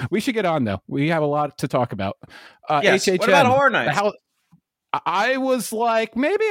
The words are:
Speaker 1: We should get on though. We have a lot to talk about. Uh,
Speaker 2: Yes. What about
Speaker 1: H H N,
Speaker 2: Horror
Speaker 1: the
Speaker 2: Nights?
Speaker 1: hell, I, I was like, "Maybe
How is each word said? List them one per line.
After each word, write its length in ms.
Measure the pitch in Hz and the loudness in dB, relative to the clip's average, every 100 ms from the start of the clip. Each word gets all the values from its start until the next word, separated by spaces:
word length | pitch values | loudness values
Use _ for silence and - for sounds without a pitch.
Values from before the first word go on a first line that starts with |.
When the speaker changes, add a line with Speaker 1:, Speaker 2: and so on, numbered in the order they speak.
| 123 | -6
Speaker 1:
We 80 | 202 | -4
should 160 | 269 | -2
get 100 | 220 | -2
on 200 | 180 160 | -2 0
though. 180 | 110 98 - | -2 -4 -6
We 200 | 139 151 | -4 -2
have 120 | 165 | 0
a 40 | 147 | 0
lot 300 | 147 147 - | -2 -4 -4
to 100 | 143 | -4
talk 240 | 131 120 | -2 -2
about. 240 | 98 98 - - - - _ - | -4 -6 -8 -14 -20 -20 _ -4
Uh, 120 | 151 | 0
Speaker 2:
Yes. 240 | 190 196 196 | 2 2 2
What 220 | 185 202 | 0 4
about 0 | |
Speaker 1:
H 0 | |
H 160 | 180 | 4
N, 20 | 240 | 4
Speaker 2:
Horror 240 | 262 277 | 4 2
Speaker 1:
the 140 | - | 2
Speaker 2:
Nights? 120 | - 202 | 0 0
Speaker 1:
hell, 160 | 208 - _ _ _ _ _ _ _ | -2 -4 _ _ _ _ _ _ _
I, 80 | - - | -6 -2
I 300 | 180 233 262 | 0 0 0
was 340 | 262 254 - | 0 -2 -2
like, 420 | 220 233 226 220 233 | -4 0 0 -2 -2
"Maybe 280 | 294 415 440 | -2 0 0